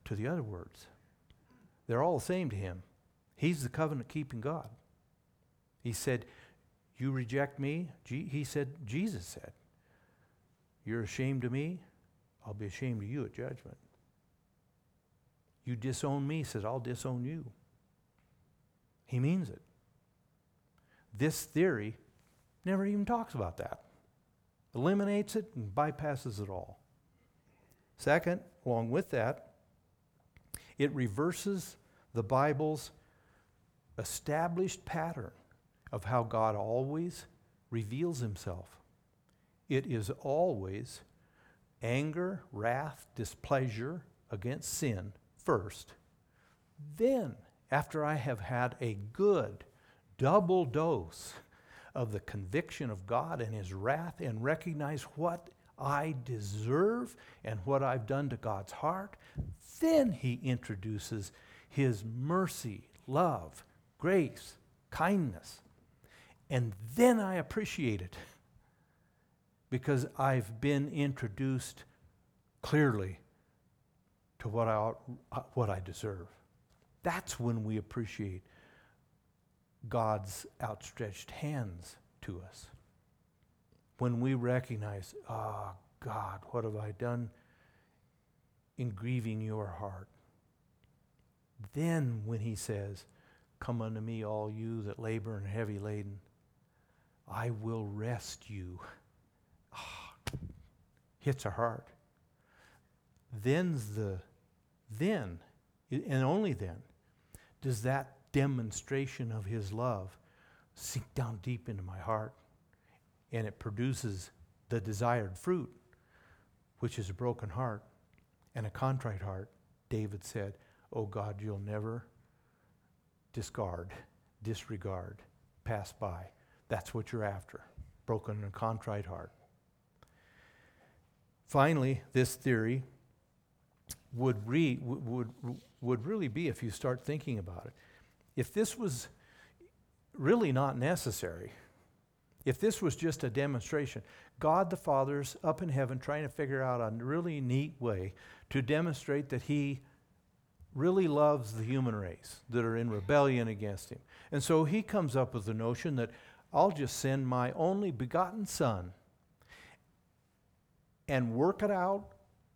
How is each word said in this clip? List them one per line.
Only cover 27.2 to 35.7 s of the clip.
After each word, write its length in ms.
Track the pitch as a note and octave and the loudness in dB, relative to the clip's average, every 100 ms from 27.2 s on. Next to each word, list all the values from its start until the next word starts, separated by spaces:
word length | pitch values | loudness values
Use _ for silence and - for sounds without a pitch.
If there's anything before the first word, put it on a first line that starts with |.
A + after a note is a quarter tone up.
| _ _ _ _ _ _ _ - | _ _ _ _ _ _ _ -2
Second, 440 | D3 D#3 F3 F3+ - - C3 | 4 4 4 -2 -4 -8 0
along 240 | A#2 A2+ | 0 2
with 200 | D3 F#3 | 0 0
that, 420 | B2+ A2+ D3 - - _ _ _ _ _ _ _ - _ - - - | 2 0 -2 -10 -20 _ _ _ _ _ _ _ -20 _ -18 -10 0
it 140 | C#3 | 0
reverses 840 | C#3 A#2+ G2 E3 E3+ G3+ F#3+ - - _ _ _ | 2 0 2 0 0 -2 -2 -4 -14 _ _ _
the 100 | A2+ | -4
Bible's 680 | G#2 C3 D3 C#3+ D#3 D3+ - - _ _ _ _ _ _ _ _ _ - | 2 4 4 4 0 -2 -6 -16 _ _ _ _ _ _ _ _ _ -8
established 840 | A#2+ - - D3+ F3 E3+ F#3+ - - | -6 -6 0 2 2 2 0 -2 -6
pattern 460 | E3+ E3 D#3+ G2 - - _ _ | -2 -2 -4 -10 -12 -20 _ _